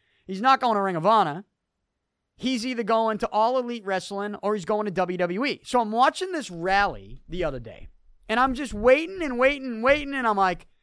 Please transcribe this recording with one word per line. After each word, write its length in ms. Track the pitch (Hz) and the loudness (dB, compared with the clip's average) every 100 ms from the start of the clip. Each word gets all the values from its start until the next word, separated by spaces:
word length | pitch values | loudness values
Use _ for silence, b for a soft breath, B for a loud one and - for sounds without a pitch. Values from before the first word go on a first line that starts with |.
| _ _ - | _ _ -12
He's 140 | 190 | -2
not 200 | 254 262 | 2 2
going 160 | 247 208 | 2 2
to 60 | |
Ring 140 | 196 170 | 0 0
of 100 | 175 | 4
Honor. 380 | 220 170 151 - _ _ _ _ _ _ _ _ _ | 4 4 -2 -12 _ _ _ _ _ _ _ _ _
He's 300 | 254 262 247 | -4 -2 -2
either 160 | 233 | -4
going 360 | 208 226 226 214 | 0 0 0 -2
to 100 | - | -2
All 260 | 208 226 262 | 0 2 0
Elite 280 | 240 240 190 | -4 -8 -4
Wrestling 500 | 190 - 196 208 208 | -4 -4 -8 -8 -4
or 120 | 196 | -2
he's 120 | 214 165 | -2 -2
going 180 | 214 | -2
to 60 | 214 | 0
W 260 | 180 180 180 | -2 -2 0
W 280 | 175 180 277 | -2 -2 -4
E. 140 | - | -4
So 160 | - 254 | -2 0
I'm 100 | 220 | 0
watching 420 | 220 269 - 370 | 4 2 2 -4
this 180 | 339 214 | -6 -8
rally 720 | 175 175 196 202 110 98 135 - | -6 2 2 2 -2 -14 -18 -10
the 140 | - | -4
other 160 | 160 131 | -4 -4
day, 300 | 113 - - - _ _ - | -12 -16 -18 -20 _ _ -4
and 100 | 220 | 0
I'm 160 | 262 | 2
just 200 | 247 269 | 0 -6
waiting 480 | 208 233 277 330 381 | 0 4 4 2 -6
and 160 | 311 240 | -4 2
waiting 280 | 262 285 262 | 2 0 -6
and 160 | 220 | 0
waiting, 320 | 240 294 277 | 2 2 2
and 120 | 277 233 | -2 0
I'm 100 | 202 | 2
like, 300 | 190 170 - _ | 2 0 -10 _